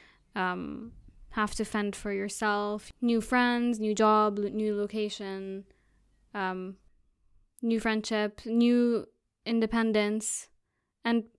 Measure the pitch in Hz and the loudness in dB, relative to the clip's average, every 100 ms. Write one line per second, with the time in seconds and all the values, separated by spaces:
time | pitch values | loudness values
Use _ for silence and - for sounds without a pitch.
0 | - _ _ 214 185 180 - - 226 - | -20 _ _ -4 -4 -4 -8 -10 -14 -18
1 | - - - - 214 - 214 214 208 - | -20 -20 -8 -4 -2 -2 -2 -2 -4 -4
2 | 208 196 202 - 214 208 208 208 - - | -6 -4 -6 -2 -2 0 -2 -6 -10 -2
3 | 240 226 214 247 240 240 240 220 214 208 | 2 2 2 2 2 2 0 0 0 4
4 | 214 214 214 202 202 214 214 208 208 214 | 6 6 4 0 -4 -2 -2 -2 -4 -4
5 | 208 - 196 190 190 190 196 _ _ _ | -6 -6 -8 -8 -8 -10 -12 _ _ _
6 | _ _ _ 208 185 185 185 185 _ _ | _ _ _ -6 -4 -4 -8 -12 _ _
7 | _ _ _ _ _ - 233 226 226 220 | _ _ _ _ _ -4 0 0 0 -2
8 | 208 220 208 208 220 233 240 240 240 226 | -2 -2 -2 -4 -2 4 6 6 4 2
9 | - _ _ _ - 226 220 226 226 214 | -2 _ _ _ -2 0 2 2 2 2
10 | 208 214 - - - _ _ _ _ _ | 2 -2 -4 -6 -10 _ _ _ _ _
11 | 233 233 220 | 0 0 -2